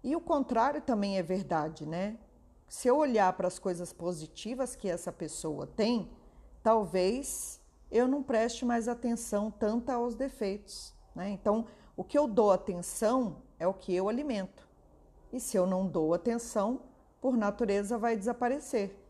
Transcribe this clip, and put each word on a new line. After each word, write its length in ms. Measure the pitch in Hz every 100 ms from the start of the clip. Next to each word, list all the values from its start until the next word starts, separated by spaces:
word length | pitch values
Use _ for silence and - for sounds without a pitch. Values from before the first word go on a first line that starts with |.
E 120 | 247 330
o 60 |
contrário 600 | 330 302 262 226 247 294
também 360 | 285 220 202 190
é 60 |
verdade, 640 | 165 185 151 165 151 156 156
né? 320 | 165 196 226 - - - - -
Se 200 | - 247
eu 100 | 269
olhar 360 | 302 226 185
para 140 | 185 190
as 100 | -
coisas 340 | 196 175 175
positivas 840 | - 175 170 156 - 214 247 254 -
que 120 | 196
essa 240 | 165 -
pessoa 540 | - 156 - 160 147 -
tem, 460 | - 208 240 175 - - - - -
talvez 960 | 220 226 185 185 185 254 277 - - - - _ -
eu 180 | 226 254
não 140 | 285
preste 420 | 269 226 226 -
mais 240 | 240 240 226
atenção 640 | 240 240 233 - 202 214
tanto 400 | 214 214 233 240
aos 240 | 247 240
defeitos, 800 | 233 269 - 202 208 - - - - - -
né? 160 | 190
Então, 340 | 196 214 214 226 - - -
o 60 |
que 120 | - -
eu 120 | 294
dou 240 | 196 208
atenção 840 | 185 - 175 175 - 220 262 226 147 - -
é 100 | 170
o 60 |
que 220 | 190 - 180
eu 120 | 190
alimento. 640 | 233 302 214 190 - - _ _ - - - -
E 60 | 247
se 180 | - 202
eu 80 | 185
não 220 | 185 190
dou 260 | 170 156
atenção, 680 | 170 240 233 233 220 202 262 - - _ _
por 160 | 262 247
natureza 640 | 208 208 226 202 202 233
vai 180 | 233 226
desaparecer. 800 | 202 233 240 277 - 240 196 -